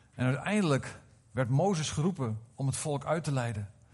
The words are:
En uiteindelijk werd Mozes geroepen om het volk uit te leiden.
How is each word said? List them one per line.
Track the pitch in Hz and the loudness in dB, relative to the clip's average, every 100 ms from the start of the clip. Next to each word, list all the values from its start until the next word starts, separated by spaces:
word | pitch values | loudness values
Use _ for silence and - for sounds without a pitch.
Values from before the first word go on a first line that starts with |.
| _ | _
En | - 123 | -2 0
uiteindelijk | 131 - 208 180 135 - - - - _ | 0 0 2 4 2 0 -12 -20 -20 _
werd | - 123 | -2 2
Mozes | 135 190 180 151 | 4 4 2 0
geroepen | - 156 175 123 110 - | 0 0 0 -2 -4 -8
om | - 135 | -4 -2
het | 139 | -2
volk | 160 143 | -2 -2
uit | 147 156 | -2 -2
te | 147 | 0
leiden. | 135 120 107 101 - - | -2 -2 -4 -8 -12 -20